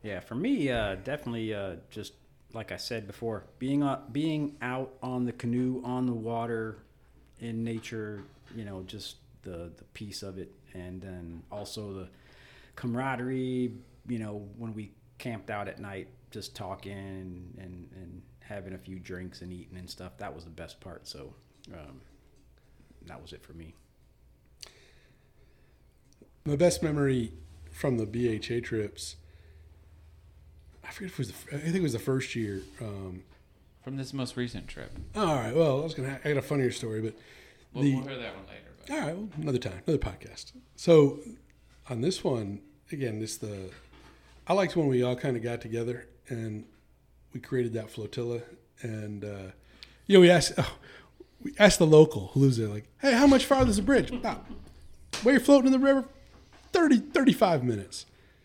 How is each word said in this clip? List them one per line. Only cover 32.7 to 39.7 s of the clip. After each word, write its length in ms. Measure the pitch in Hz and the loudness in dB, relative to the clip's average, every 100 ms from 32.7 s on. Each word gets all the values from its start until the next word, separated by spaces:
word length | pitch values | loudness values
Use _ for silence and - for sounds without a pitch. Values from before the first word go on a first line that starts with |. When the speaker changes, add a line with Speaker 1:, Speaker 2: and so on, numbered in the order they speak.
| - | -12
Speaker 2:
um, 400 | 110 101 95 90 - - _ _ - _ | -10 -10 -10 -12 -16 -20 _ _ -20 _
Speaker 3:
From 140 | - 135 | -12 -10
this 160 | 131 | -8
most 240 | 139 123 - | -6 -6 -4
recent 320 | 123 113 - | -6 -6 -12
trip. 220 | - 64 - - 208 | -14 -12 -12 -10 -2
Speaker 2:
All 80 | 190 143 | 0 0
right. 200 | 113 135 | 0 2
Well, 240 | 160 135 | 4 2
I 40 | |
was 100 | 160 | -2
gonna 160 | 156 135 | -6 -6
ha-, 80 | 135 | -6
I 60 | 151 | -2
got 80 | 143 | -2
a 60 | |
funnier 280 | - 147 127 | 0 0 0
story, 300 | 110 117 110 | -2 -6 -4
but 140 | 110 107 - - - - - | -6 -8 -20 -20 -20 -20 -16
Speaker 3:
We'll, 120 | 123 | 0
Speaker 2:
the 100 | 143 | 2
Speaker 3:
we'll 100 | 135 139 | 2 -2
hear 100 | 131 | -10
that 180 | 113 92 | -10 -12
one 80 | 95 | -16
later, 220 | 104 - - - | -20 -20 -20 -8
but 40 | |
Speaker 2:
All 60 | 302 | -4
right. 160 | 202 175 | -4 -6
Well, 120 | 214 147 | -8 -6
another 160 | 156 123 | -2 -2
time, 240 | - | -2